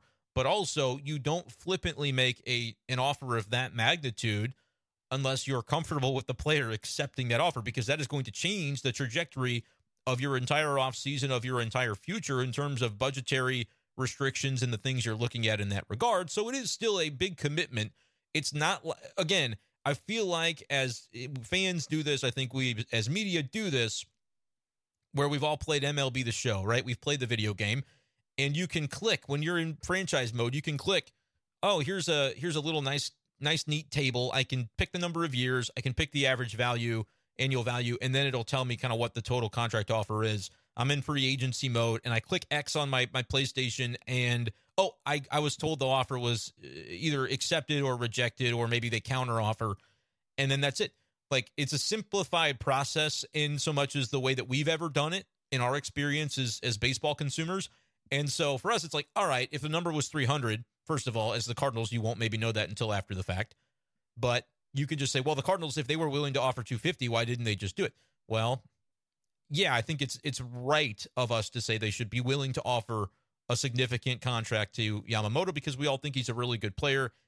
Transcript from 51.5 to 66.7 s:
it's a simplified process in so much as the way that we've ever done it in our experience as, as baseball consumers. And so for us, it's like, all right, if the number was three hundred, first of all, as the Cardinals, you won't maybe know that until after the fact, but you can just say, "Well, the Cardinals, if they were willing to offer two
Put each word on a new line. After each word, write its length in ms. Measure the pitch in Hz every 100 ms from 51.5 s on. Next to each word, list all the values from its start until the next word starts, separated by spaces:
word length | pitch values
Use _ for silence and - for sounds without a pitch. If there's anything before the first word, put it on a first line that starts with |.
| -
it's 160 | 139
a 60 | 147
simplified 800 | - 214 - 202 175 175 156 131
process 640 | - 139 139 156 156 - -
in 240 | 151 147 147
so 140 | 160
much 240 | 143 143 143
as 140 | 123
the 100 | 139
way 140 | 131
that 160 | 131 107
we've 180 | 131 147
ever 220 | 160 165
done 240 | 143 151
it 120 | 185 - _ _
in 120 | 131
our 160 | 123 143
experience 600 | - - 143 147 147 -
as, 220 | 123 -
as 160 | 123 107
baseball 380 | 123 131 151 147
consumers. 540 | 143 - 165 190 - _ _ _ -
And 180 | 139 147
so 280 | - 147 135
for 120 | 190
us, 140 | 233
it's 100 | 151
like, 140 | 151 - -
all 140 | 190
right, 180 | 127 -
if 80 | 147
the 80 | 151
number 240 | 160 175
was 160 | 156 131
three 160 | 156 123
hundred, 400 | 147 120 110 - _
first 240 | - 151 -
of 80 | 113
all, 160 | 110
as 140 | 113 110
the 100 | 117
Cardinals, 380 | 139 117 113
you 80 | 117
won't 180 | 110 117
maybe 180 | 113 110
know 140 | 117
that 160 | 107 90
until 240 | 104 113
after 240 | 101 - 92
the 80 |
fact, 320 | 92 90 110 _ _ _ _ _ _ -
but 280 | 120 120 - _ _
you 140 | 139 143
can 100 | 156
just 160 | 135
say, 80 | 135
"Well, 140 | 131 143
the 60 |
Cardinals, 360 | 135 190 160 131
if 100 | 131
they 80 | 156
were 140 | 156
willing 240 | 139 143
to 80 | 135
offer 220 | 127 123
two 140 | 113